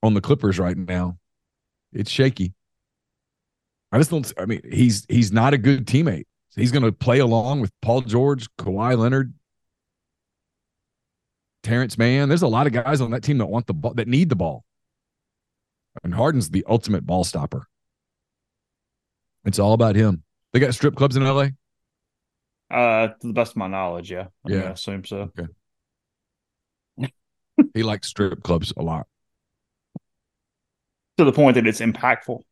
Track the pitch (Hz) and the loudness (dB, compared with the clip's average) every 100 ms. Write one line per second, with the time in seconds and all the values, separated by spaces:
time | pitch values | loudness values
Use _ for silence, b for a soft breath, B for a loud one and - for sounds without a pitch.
0 | 110 104 - 143 107 90 90 90 90 90 | 2 0 2 0 2 0 -2 -4 -6 -4
1 | 90 87 _ _ _ _ _ _ _ - | -4 -8 _ _ _ _ _ _ _ -10
2 | 101 - 135 - 92 - _ _ _ _ | -8 0 0 0 -6 -6 _ _ _ _
3 | _ _ _ _ _ _ _ _ _ 113 | _ _ _ _ _ _ _ _ _ 2
4 | 151 165 131 - 95 113 - - 123 104 | 2 0 -6 -8 -6 -6 -4 2 2 2
5 | - 117 110 107 123 139 113 139 110 127 | 0 0 2 2 2 2 2 0 2 0
6 | 165 85 - _ _ - 120 139 120 98 | 0 -2 -8 _ _ -2 0 2 0 0
7 | - 123 131 113 113 143 104 _ 110 123 | 0 2 4 2 0 -2 -4 _ -2 0
8 | 123 113 135 139 113 - - 95 117 127 | 0 0 2 0 -6 -10 -6 -2 0 2
9 | 113 135 131 - _ _ _ _ _ _ | 2 0 -2 -8 _ _ _ _ _ _
10 | _ _ _ _ _ _ _ _ _ _ | _ _ _ _ _ _ _ _ _ _
11 | _ _ _ _ _ _ 110 117 127 - | _ _ _ _ _ _ -4 -2 -2 0
12 | 117 131 143 135 175 113 143 120 120 147 | 2 2 2 2 2 2 2 0 -2 -2
13 | 123 120 113 143 98 107 120 87 123 120 | -2 -4 -2 -2 0 -4 -4 -6 -4 -4
14 | 113 127 175 107 85 69 _ _ _ _ | 0 2 2 0 -2 -6 _ _ _ _
15 | _ _ _ _ _ _ _ _ _ - | _ _ _ _ _ _ _ _ _ -14
16 | - 90 131 147 82 95 - 113 - 98 | -8 0 0 2 0 -4 0 -2 0 -4
17 | - 90 90 - 71 67 - _ _ _ | -2 -2 -2 -4 -6 -8 -12 _ _ _
18 | _ _ _ _ _ _ _ _ _ _ | _ _ _ _ _ _ _ _ _ _
19 | _ _ _ _ - 95 101 113 113 101 | _ _ _ _ -6 0 2 4 4 4
20 | 110 87 _ _ _ 131 135 117 - 127 | 2 0 _ _ _ 0 0 2 -2 2
21 | 139 131 135 135 139 135 _ _ _ _ | 0 2 0 0 -2 -4 _ _ _ _
22 | _ _ _ _ _ _ _ 127 120 110 | _ _ _ _ _ _ _ 0 2 2
23 | 113 107 120 107 113 - 95 95 92 87 | 0 -4 -8 -2 -2 -2 -6 -4 -6 -6
24 | 90 90 92 _ - 98 92 95 - 98 | -10 -12 -12 _ -6 -4 -4 -8 -10 -10
25 | 92 101 101 - 85 82 _ _ _ _ | -10 -10 -10 -12 -14 -14 _ _ _ _
26 | _ _ _ _ _ _ _ _ _ - | _ _ _ _ _ _ _ _ _ -10
27 | 135 _ _ _ _ - - - 113 107 | -10 _ _ _ _ 2 2 2 -2 -2
28 | - - 98 - - 85 80 - 82 80 | -8 -4 -4 -4 -2 -2 -2 -8 -6 -6
29 | - _ _ _ _ _ _ _ _ - | -10 _ _ _ _ _ _ _ _ -20
30 | _ _ _ _ _ _ _ _ _ _ | _ _ _ _ _ _ _ _ _ _
31 | _ - 151 131 147 127 113 107 113 110 | _ 4 4 8 6 6 4 0 -2 0
32 | 127 123 - 120 _ | 0 0 -2 -12 _